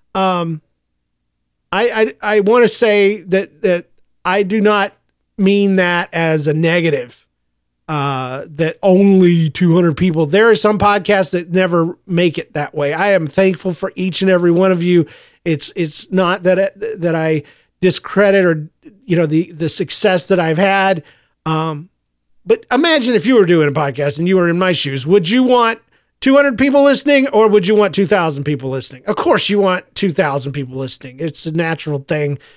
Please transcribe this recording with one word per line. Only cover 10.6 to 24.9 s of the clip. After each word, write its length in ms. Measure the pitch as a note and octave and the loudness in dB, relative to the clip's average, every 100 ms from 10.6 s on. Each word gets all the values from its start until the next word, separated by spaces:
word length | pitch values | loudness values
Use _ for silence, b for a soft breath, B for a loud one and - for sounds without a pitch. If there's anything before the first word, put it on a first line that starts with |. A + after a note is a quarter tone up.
| G#3 G#3 | 2 2
podcasts 520 | G#3 G3+ F3+ G3+ F#3 | 2 0 0 0 0
that 180 | F3+ F3 | -4 -2
never 480 | F3+ F#3 E3+ E3 - - | -2 0 0 -2 -6 -4
make 300 | E3+ F3+ D#3 | 0 0 -2
it 160 | - | -10
that 200 | D3+ D3 | -8 -8
way. 200 | D3+ C#3+ | -4 -4
I 180 | D#3+ G3+ | -2 0
am 160 | F#3+ D3+ | 0 0
thankful 460 | - F#3+ F3 F#3 | 0 0 0 -6
for 180 | E3+ F#3+ - | -6 -8 -6
each 260 | F#3 - | -6 -2
and 100 | F#3+ | 2
every 200 | F3+ F3 | 2 4
one 200 | E3+ F#3+ | 2 2
of 100 | F3+ | 0
you. 240 | F3 F3 D#3 B B B | 2 2 0 B B B
It's, 300 | F3 D3+ - G3 | -6 -4 -6 -6
it's 340 | D#3+ - - | -6 -6 -4
not 340 | F#3 F3 F#3+ | -2 0 0
that, 360 | F3+ F#3 G3 G3 - G3+ | 0 0 -2 -4 -10 -6
that 140 | E3+ D#3+ | -4 -2
I 280 | D#3+ D#3 b b b - | 0 -2 b b b -4
discredit 640 | F#3 - - F#3+ G3+ G3 F3+ | -2 -2 -4 2 4 4 2
or, 240 | D#3+ D3+ _ - _ | 0 -6 _ -20 _
you 140 | - E3+ | -4 -2
know, 80 | D#3 | 0
the, 260 | D#3 E3 | -2 -4
the 160 | D#3 D#3+ | -6 -6
success 600 | - E3 - G#3 F3+ - | -6 -6 -2 0 0 0
that 120 | F#3 | 0
I've 180 | D#3+ D#3+ | 0 0
had. 460 | G3 G3 F#3+ F3 b b b b D#3+ | 0 2 0 -2 b b b b -6
Um, 440 | D#3 D#3+ D3 F3 _ _ _ _ _ F3+ | -4 -4 -8 -14 _ _ _ _ _ -4
but 200 | A3+ - | -4 0
imagine 420 | B3 E4+ D#4 A#3+ | 0 2 0 2
if 120 | A3 G3+ | 0 2
you 100 | B3 | 2
were 100 | F3 | 4
doing 220 | E3+ D3 | 4 2
a 40 | |
podcast 480 | C#3 C#3+ C3 C#3+ C#3+ | 0 -4 -2 -4 -2
and 80 | F3 | 0
you 100 | F#3+ | 0
were 100 | F3 | 0
in 100 | E3+ | 0
my 140 | F#3 | 0
shoes, 340 | D#3+ C#3+ | -2 -4